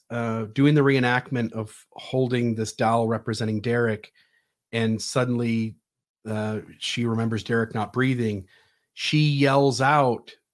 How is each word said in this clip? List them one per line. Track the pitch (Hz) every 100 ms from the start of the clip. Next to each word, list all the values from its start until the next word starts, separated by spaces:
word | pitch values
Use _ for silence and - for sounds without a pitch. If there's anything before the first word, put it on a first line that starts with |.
| -
uh, | 120 113 113 107
doing | 123 143
the | 151
reenactment | 139 135 123 123 - 127 113
of | 110 110 - _
holding | - - 131 127 123 120
this | 110 107
doll | - 113 117 113
representing | 110 - 107 110 107
Derek, | 117 120 117 107 - _ _ _ _ _ _
and | 113 113 110
suddenly, | - 131 127 120 117 113 110 - _ _ _ _ 110
uh, | 107 107 107 - -
she | - -
remembers | 117 113 113 110
Derek | - 117 110
not | 113 104
breathing, | 123 131 127 110 101 - _ _ _ _
she | - - 156
yells | 151 139 139 139 139 120
out | 131 147 131 113 - - _